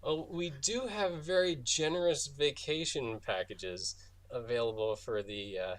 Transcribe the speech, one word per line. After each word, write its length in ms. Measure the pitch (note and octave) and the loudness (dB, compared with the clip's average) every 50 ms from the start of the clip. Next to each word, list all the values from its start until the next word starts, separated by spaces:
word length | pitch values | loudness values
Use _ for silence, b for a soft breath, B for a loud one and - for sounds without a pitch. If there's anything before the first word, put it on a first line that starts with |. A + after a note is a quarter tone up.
| - | 2
Oh, 240 | D3 D#3 D#3+ D#3+ - | 0 0 0 -2 -4
we 220 | F#3+ E3+ F3 F3 | -4 -2 -2 -2
do 360 | C#3+ C#3 - F#3 A3 B3 C4 | -4 -2 -2 0 0 0 -2
have 360 | A#3+ G3+ G#3 G3+ F#3 E3+ D#3+ D3 | -2 0 2 2 2 0 -2 -2
very 320 | D#3+ F#3 F#3 F3+ F3+ E3 | 4 4 6 6 6 2
generous 720 | C#3+ B2 - - - D#3 D#3 E3 F3+ F3 F3 D#3+ C#3 - | 0 0 0 2 2 2 2 2 4 4 4 4 4 0
vacation 920 | - - C#3 D3 D3 C#3 - - - D3+ D#3+ E3 D#3 - D#3 C3 A2+ A2 G#2+ | -6 0 2 2 2 2 0 -2 -2 -2 0 0 0 0 0 0 -2 -2 -4
packages 760 | - - G#2 F#2 F2+ - - F2+ - F#2 F2+ F#2 F#2+ - - B B B B - - - | -2 -2 0 0 0 -4 -6 -8 -6 -6 -6 -4 -6 -6 -6 B B B B -20 -18 -8
available 680 | - B2 A#2 A2+ A#2+ A#2+ A#2 A2+ A2 A2 A2 A2 G#2+ | -8 -8 -2 0 0 2 2 2 0 0 0 0 0
for 280 | G#2+ - - A2+ G#2 G2+ | -2 -2 -2 -2 -2 -2
the, 360 | G2+ G#2 G#2 G2+ G2+ F#2+ F#2 | -2 -4 -6 -4 -4 -4 -4
uh 160 | F#2 F#2 F#2 | -2 -2 -4